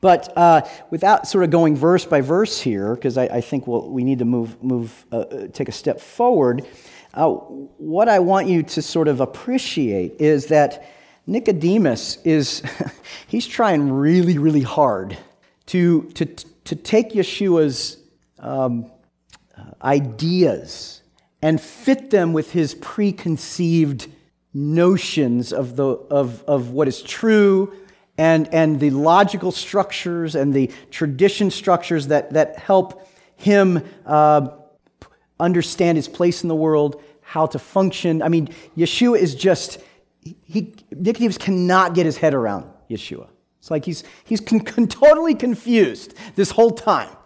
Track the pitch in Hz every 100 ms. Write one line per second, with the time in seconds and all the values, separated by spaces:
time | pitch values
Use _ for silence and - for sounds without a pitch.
0 | 190 175 - - 170 160 - - - 165
1 | 185 208 - 202 175 170 165 147 156 180
2 | - 151 135 170 214 - - 101 101 120
3 | 139 123 127 123 120 139 123 117 - 131
4 | 127 131 120 123 113 113 127 123 113 -
5 | _ 117 - 135 180 - 127 - - -
6 | - - 240 220 127 123 - - - -
7 | - - 131 107 - 135 139 _ 151 170
8 | 233 202 175 190 175 175 156 - 151 170
9 | 151 131 131 - - 254 - - 127 98
10 | 92 - 151 151 - 156 143 - - -
11 | _ _ - 214 226 180 165 208 170 113
12 | - - 170 156 135 - 127 - - -
13 | - - - 220 - - 226 160 143 135
14 | 143 180 175 160 156 151 127 - 143 101
15 | 95 87 - _ _ _ - 180 175 165
16 | - - 160 - - _ - - - 220
17 | 226 220 180 - 202 170 151 123 - -
18 | _ _ _ _ - 135 131 120 117 _
19 | _ _ _ - _ - - - 127 143
20 | 135 110 160 185 170 95 - - - -
21 | _ _ _ _ 156 160 - - - 262
22 | - 208 170 156 151 175 147 - - -
23 | 202 196 175 156 - - 175 165 151 131
24 | - - _ _ _ 139 147 160 175 190
25 | - - 131 120 120 117 127 123 135 120
26 | - 143 127 117 - 143 120 127 143 127
27 | - - 226 214 202 190 196 - - _
28 | _ - 160 160 151 165 160 147 147 135
29 | 151 175 202 190 180 - - 202 - -
30 | 180 170 165 156 139 135 127 - - -
31 | 156 135 190 196 202 - - 175 - 165
32 | 139 147 - 151 151 - - 190 185 -
33 | - _ _ _ 202 202 190 175 - -
34 | - 151 151 151 139 - - _ _ _
35 | - _ _ _ 170 175 156 - 175 160
36 | 139 - 180 175 175 160 160 151 147 143
37 | - _ - 165 160 151 - 196 190 -
38 | 175 160 156 165 147 - - - 170 -
39 | 240 233 180 135 190 - - - - _
40 | _ _ - - _ 180 - - _ 151
41 | 185 226 233 180 - 185 180 185 180 175
42 | 165 - 160 139 113 101 - - _ 110
43 | - 60 - _ _ _ - 160 143 160
44 | - - _ 226 214 226 - - 226 -
45 | 285 311 330 302 247 226 233 233 165 107
46 | - - - - 196 - 233 226 - 160
47 | 104 -